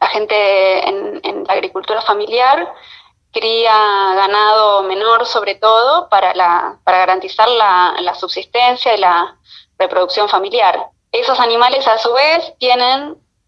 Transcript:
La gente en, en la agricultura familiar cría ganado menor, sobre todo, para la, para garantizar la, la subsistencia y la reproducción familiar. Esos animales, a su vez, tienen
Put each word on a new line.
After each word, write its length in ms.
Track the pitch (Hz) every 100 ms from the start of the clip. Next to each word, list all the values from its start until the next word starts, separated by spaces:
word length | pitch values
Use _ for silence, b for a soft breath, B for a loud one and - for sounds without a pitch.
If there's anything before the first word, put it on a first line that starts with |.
La 60 | -
gente 760 | 214 214 214 202 196 190 190 -
en, 360 | 196 208 -
en 220 | - 196 196
la 80 |
agricultura 480 | 196 190 190 - 220
familiar 720 | 220 208 208 233 254 302 349 B B B B B _
cría 400 | 226 226 226 233 214 208 196 196
ganado 680 | 190 196 208 214 220 214 202
menor, 420 | 190 190 220 233 247
sobre 300 | 233 202 196
todo, 540 | 220 220 254 330 -
para 240 | 196 180
la, 440 | 185 175 175 - -
para 140 | - 185
garantizar 500 | 185 185 190 - 226
la, 480 | 240 208 180 180 -
la 140 | 175 175
subsistencia 800 | 185 185 - 240 247 247 254 208
y 20 |
la 400 | 185 175 175 - B B B -
reproducción 480 | 185 185 180 214 208
familiar. 600 | 196 196 233 196 - - _ _
Esos 300 | 233 247 247
animales, 480 | 240 233 247 269 240
a 100 | 220
su 140 | 233
vez, 420 | 254 302 330 - -
tienen 560 | 247 247 247 269 294 320 _ _